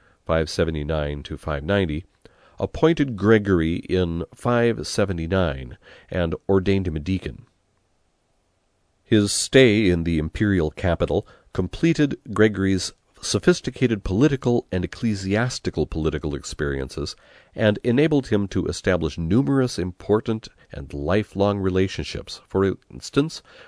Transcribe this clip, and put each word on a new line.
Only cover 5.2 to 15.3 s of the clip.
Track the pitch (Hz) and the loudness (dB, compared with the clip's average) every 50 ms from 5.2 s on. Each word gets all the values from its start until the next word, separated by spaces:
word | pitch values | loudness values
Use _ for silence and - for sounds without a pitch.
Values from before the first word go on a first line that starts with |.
| 80 82 92 95 92 82 69 67 65 62 - - _ - - - - _ | -2 0 0 0 2 0 -2 -4 -10 -12 -16 -20 _ -20 -20 -20 -18 _
and | - 90 87 82 82 - - - | -4 -2 -2 -2 -2 -6 -2 2
ordained | 98 95 90 98 98 98 95 90 | 2 2 4 4 2 2 0 -2
him | 78 | -4
a | 80 | -4
deacon. | 73 85 95 90 - - - - - _ _ _ _ _ _ _ _ _ _ _ _ _ _ _ _ _ _ _ _ _ _ _ _ _ _ _ _ _ _ _ _ | -2 -2 -2 -2 -4 -8 -12 -12 -20 _ _ _ _ _ _ _ _ _ _ _ _ _ _ _ _ _ _ _ _ _ _ _ _ _ _ _ _ _ _ _ _
His | _ 117 107 101 101 - | _ 4 4 4 4 0
stay | - - - - 135 131 120 101 107 110 92 | -4 -4 4 6 6 8 8 6 4 4 4
in | 87 85 82 | 2 2 2
the | 85 85 78 | 0 0 0
imperial | 76 80 - - 113 104 98 90 78 78 | 0 -2 -2 -2 0 2 2 2 0 0
capital | - - - 92 85 - 87 73 73 92 - - - _ _ _ | -2 -2 -2 -2 0 0 0 0 0 -2 -2 -4 -14 _ _ _
completed | _ - 92 90 - - - 170 160 - 151 143 - - _ - 104 | _ -4 -4 -4 -4 0 0 2 2 2 2 0 0 -6 _ -8 2
Gregory's | 95 107 110 104 98 98 95 98 92 - - - _ _ _ _ - | 4 4 4 4 2 2 2 2 0 -2 -6 -10 _ _ _ _ -14
sophisticated | - - - 107 - - 180 - - - 127 - 135 117 113 101 - | -8 -4 -4 2 4 4 2 2 0 -8 -4 0 0 0 0 0 -2
political | - 92 101 135 156 143 127 - 127 120 117 - - | -2 0 2 2 2 2 0 0 0 0 0 -2 -2
and | - 92 87 | -4 -4 -4
ecclesiastical | 85 - - - 117 107 98 95 95 | -4 -6 -4 -2 -2 -2 -2 -2 -2